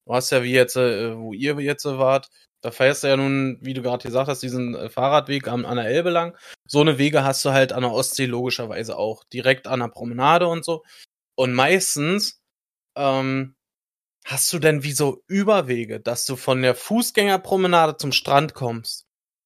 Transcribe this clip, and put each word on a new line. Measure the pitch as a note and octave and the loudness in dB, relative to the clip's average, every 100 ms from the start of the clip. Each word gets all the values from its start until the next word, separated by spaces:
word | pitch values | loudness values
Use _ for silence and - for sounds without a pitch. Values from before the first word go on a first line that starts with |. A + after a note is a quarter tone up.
| - | -4
du | |
hast | B2 B2+ | -4 0
ja | C3 | 0
wie | B2 | 4
jetzt, | B2+ B2 B2+ | 4 4 2
äh, | B2 G#2 A2+ A2+ | 0 0 -4 -8
wo | A2+ | -10
ihr | G#2 C#3 C#3+ | -6 -4 -2
jetzt | C#3+ D3 D3 | -4 -4 -4
wart, | C3 C3 C3+ - _ _ _ | 0 2 2 -2 _ _ _
da | B2 | -10
fährst | - C3 C#3+ | 2 2 2
du | C#3+ | 2
ja | C3+ | 2
nun, | C#3 C#3 C3+ B2+ | 2 0 -2 -6
wie | C3 | -8
du | C3 | -6
gerade | B2 - | -4 -4
gesagt | - B2 C#3 | -2 -2 -2
hast, | C3+ | -4
diesen, | C3 B2+ B2 A#2 | -6 -6 -6 -6
äh, | A2 | -8
Fahrradweg | - C3 D3 C#3 C#3 A2 | -2 2 2 0 -4 -4
am, | A#2+ - | -6 -4
an | B2 | -4
der | A2 | -2
Elbe | C#3+ F3 | 0 0
lang. | E3+ E3+ - - - - | 0 -2 -8 -20 -20 0
So | D3 | 4
eine | D#3 C3+ | 4 4
Wege | C#3+ D3 | 2 2
hast | C3+ C3 C#3+ | 2 0 2
du | |
halt | C3+ C3 | 4 2
an | C3 | 0
der | B2 | -2
Ostsee | A#2 C3 - B2+ | 0 -2 -2 -2
logischerweise | A#2 B2+ A#2+ A#2 - A2 F2+ | -2 -4 -4 -6 -8 -8 -4
auch, | G#2+ A2 _ | -4 -6 _
direkt | B2 C3 C3+ A#2 | -2 0 0 -2
an | B2+ | -4
der | A#2 | -4
Promenade | - A#2+ A#2+ C#3 E3+ F3 | -8 -10 0 4 4 2
und | E3+ E3 | -2 -4
so. | D#3+ - - - _ _ - | -6 -10 -20 -20 _ _ -2
Und | B2+ | 0
meistens, | B2 C#3 F#3 F3+ D3 D3+ G3+ - - _ _ _ _ _ - | 4 4 4 2 -2 -2 -2 -4 -8 _ _ _ _ _ -2
ähm, | C#3 C3+ C3 C3+ C3+ _ _ _ _ _ _ _ - | 0 0 0 -4 -6 _ _ _ _ _ _ _ -8
hast | C3+ - | -4 -2
du | F3 | 2
denn | D#3 D3+ | 2 2
wie | C#3+ | -2
so | C3+ C#3+ - - | 0 0 -2 -4
Überwege, | G3 G3+ G3+ C3 A#2+ A2 A2 | 0 2 2 2 -4 -4 -6
dass | - A#2+ - | -6 -4 -6
du | C3 | -4
von | - C3 | 0 2
der | B2+ B2 | 2 0
Fußgängerpromenade | - A3 A#3 - G3+ F#3+ - F#3+ F#3 F3 D#3 D3 | -2 -2 0 2 2 0 0 0 4 4 4 0
zum | C#3+ | -4
Strand | - - C#3 D3+ | -2 2 2 2
kommst. | - B2 A#2 A#2 - _ _ _ _ | -4 -6 -6 -10 -16 _ _ _ _